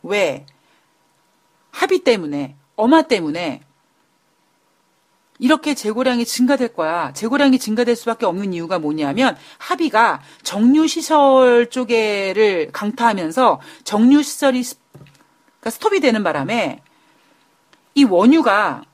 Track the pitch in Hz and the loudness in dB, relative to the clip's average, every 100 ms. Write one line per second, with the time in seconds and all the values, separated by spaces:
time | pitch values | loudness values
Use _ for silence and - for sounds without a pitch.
0 | 170 202 175 135 - _ _ _ _ _ | -4 -2 -2 -4 -14 _ _ _ _ _
1 | _ _ _ _ _ _ _ - 381 381 | _ _ _ _ _ _ _ -6 -2 0
2 | - 220 156 143 139 - _ - 226 320 | 2 0 -2 -6 -8 -12 _ -2 4 4
3 | 320 214 156 160 170 123 _ _ _ _ | 4 -2 -2 -6 -6 -8 _ _ _ _
4 | _ _ _ _ _ _ _ _ _ _ | _ _ _ _ _ _ _ _ _ _
5 | _ _ _ _ 247 311 302 285 208 220 | _ _ _ _ 0 0 0 -4 -4 -2
6 | 254 240 233 - 247 277 240 - 156 170 | -2 -2 -4 -2 0 0 -2 -4 -4 -4
7 | 147 135 226 277 277 254 - 214 240 233 | -6 -8 -4 0 2 2 0 -2 -2 -2
8 | - 226 208 175 202 175 165 180 151 156 | -4 -4 -4 -4 -6 -6 -6 -4 -4 -4
9 | 143 175 254 175 - - - 359 320 214 | -4 0 -2 -2 -16 -20 -8 -4 0 2
10 | 226 143 - - - 196 233 294 320 330 | 0 0 -12 -16 -10 0 2 4 2 -2
11 | - 311 277 262 254 240 240 254 233 233 | 0 4 4 6 4 4 0 -4 -2 -2
12 | 214 202 196 190 214 180 151 - 208 240 | -2 -2 -4 0 2 0 -4 -6 -8 -2
13 | 233 202 160 165 247 156 - - - 208 | -2 0 -4 0 0 0 -6 -18 -6 2
14 | 233 294 285 - 285 254 247 - _ - | 4 4 2 -2 0 0 -6 -14 _ -20
15 | - _ _ _ _ _ 226 - 427 392 | -20 _ _ _ _ _ -12 -4 -2 0
16 | 269 220 185 151 135 233 165 - _ _ | 0 0 -2 -4 -4 -4 -4 -8 _ _
17 | _ _ _ _ _ _ _ _ _ - | _ _ _ _ _ _ _ _ _ 2
18 | 269 175 226 320 240 202 196 123 - | 4 6 6 4 4 2 0 -6 -14